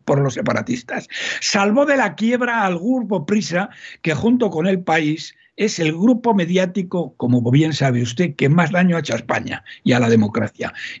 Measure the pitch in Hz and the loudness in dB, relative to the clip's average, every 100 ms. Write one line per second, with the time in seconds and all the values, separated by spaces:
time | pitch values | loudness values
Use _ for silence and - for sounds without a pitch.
0 | - 143 139 127 - - - 123 - - | -2 0 0 -2 -2 -2 -2 -6 -6 -10
1 | - - - - - 208 196 220 285 277 | -10 -10 -8 -6 -2 0 2 2 2 2
2 | 214 151 220 240 240 233 196 175 196 262 | 0 0 0 0 0 0 -2 -2 -2 -2
3 | 208 196 147 214 147 170 202 - - - | 0 -4 0 -2 0 -2 -4 -8 -20 -8
4 | - 151 214 247 226 156 180 190 180 160 | -4 0 2 2 2 0 0 0 0 0
5 | 151 156 - - _ - 208 190 160 160 | 0 -2 -6 -18 _ -4 -4 0 -2 2
6 | 214 233 233 208 170 180 185 185 180 180 | 2 2 2 0 2 0 0 -2 -4 -4
7 | 160 - 123 123 113 135 160 151 - 120 | -6 -4 0 2 4 4 4 2 0 0
8 | 123 - 180 - 139 165 165 175 185 170 | -2 -2 -2 0 2 2 2 2 2 2
9 | 147 117 - - - - - - - 123 | -2 -6 -4 -4 -4 -10 -12 -6 0 2
10 | 113 113 104 117 107 - - - - - | 4 4 2 0 -6 -6 -10 -10 -14 -2